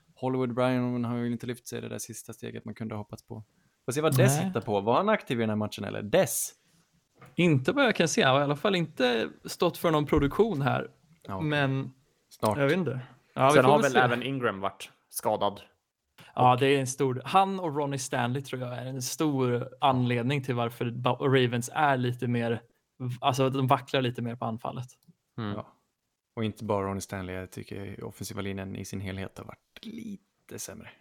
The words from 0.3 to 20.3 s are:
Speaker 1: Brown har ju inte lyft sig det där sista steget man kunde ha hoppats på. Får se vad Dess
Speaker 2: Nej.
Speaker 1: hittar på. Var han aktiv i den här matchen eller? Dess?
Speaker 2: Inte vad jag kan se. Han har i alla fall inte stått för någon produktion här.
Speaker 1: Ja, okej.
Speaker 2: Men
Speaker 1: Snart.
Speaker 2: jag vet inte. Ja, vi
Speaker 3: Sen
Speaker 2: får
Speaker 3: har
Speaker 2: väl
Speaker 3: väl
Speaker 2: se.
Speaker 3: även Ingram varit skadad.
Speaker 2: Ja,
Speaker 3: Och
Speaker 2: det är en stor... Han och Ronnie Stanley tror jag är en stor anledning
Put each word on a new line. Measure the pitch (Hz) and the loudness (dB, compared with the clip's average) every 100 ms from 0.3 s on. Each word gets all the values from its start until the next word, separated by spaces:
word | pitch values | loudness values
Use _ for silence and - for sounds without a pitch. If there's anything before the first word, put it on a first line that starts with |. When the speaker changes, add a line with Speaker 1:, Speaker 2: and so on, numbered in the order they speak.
| 131 127 | -2 -2
Speaker 1:
Brown | 120 127 127 123 123 | 0 0 0 -2 -2
har | 117 120 | -4 -4
ju | 120 | -4
inte | 120 123 | -4 -6
lyft | 120 - | -10 -10
sig | 120 | -10
det | 113 | -8
där | 113 | -10
sista | - 110 - | -10 -14 -16
steget | 113 113 113 | -14 -12 -12
man | 113 | -12
kunde | 107 113 | -10 -8
ha | 107 | -8
hoppats | 104 107 - | -10 -16 -16
på. | 110 - _ _ _ | -16 -16 _ _ _
Får | - | -6
se | 127 | 0
vad | 156 131 | 2 6
Dess | 127 147 | 6 4
Speaker 2:
Nej. | 185 | 0
Speaker 1:
hittar | 147 | -2
på. | - 104 | 0 0
Var | 101 135 | 4 2
han | 202 | 4
aktiv | 214 - 120 | 0 0 0
i | |
den | 110 | 0
här | 107 | 0
matchen | 104 - | -2 -4
eller? | 101 107 | -6 -6
Dess? | 104 165 165 - - - _ _ _ _ _ _ - | 0 2 2 0 -6 -10 _ _ _ _ _ _ -12
Speaker 2:
Inte | - 175 143 127 | 2 4 4 2
vad | 277 | 2
jag | 262 - | 2 2
kan | 165 | 0
se. | - | 4
Han | 139 | 4
har | 135 | 4
i | |
alla | 143 143 | 2 0
fall | - 180 | 0 0
inte | 160 - 247 233 214 - | -2 0 0 0 -2 -8
stått | - - 180 - | -12 0 0 2
för | 175 | 2
någon | 151 147 | 2 4
produktion | 156 139 - 226 160 | 2 2 4 2 4
här. | 135 123 - _ _ _ | 0 0 -4 _ _ _
Speaker 1:
Ja, | - 95 | -12 -4
okej. | 151 | -2
Speaker 2:
Men | 147 135 135 135 - _ _ _ | 0 0 0 -4 -12 _ _ _
Speaker 1:
Snart. | - 151 147 | -4 0 2
Speaker 2:
jag | |
vet | 139 175 | 2 2
inte. | 151 127 - - _ | 0 -4 -10 -20 _
Ja, | 139 131 | 2 6
vi | |
Speaker 3:
Sen | 147 | 8
Speaker 2:
får | 127 | 8
Speaker 3:
har | 147 | 6
Speaker 2:
väl | |
Speaker 3:
väl | 143 | 6
Speaker 2:
se. | 123 | 4
Speaker 3:
även | 123 120 | 4 2
Ingram | 123 139 120 98 | -2 -2 -2 -2
varit | 98 - - _ _ | -4 -6 -18 _ _
skadad. | - 113 104 101 101 - _ _ _ _ _ - | -6 -2 0 0 -2 -18 _ _ _ _ _ -12
Speaker 2:
Ja, | - 127 | 2 4
Speaker 3:
Och | 123 | 6
Speaker 2:
det | 139 | 4
är | 139 | 2
en | 127 | 0
stor... | - 135 123 | 0 -2 -2
Han | - 190 196 190 | 0 2 2 0
och | 175 143 | -4 -4
Ronnie | 143 139 | -4 -4
Stanley | - 131 120 131 | -4 -2 -2 -2
tror | 139 127 | -6 -8
jag | 123 123 | -8 -8
är | 127 | -8
en | 131 | -8
stor | 127 - 156 135 127 120 123 - | -8 -2 0 2 2 0 -4 0
anledning | 143 127 123 120 120 | 2 4 2 0 0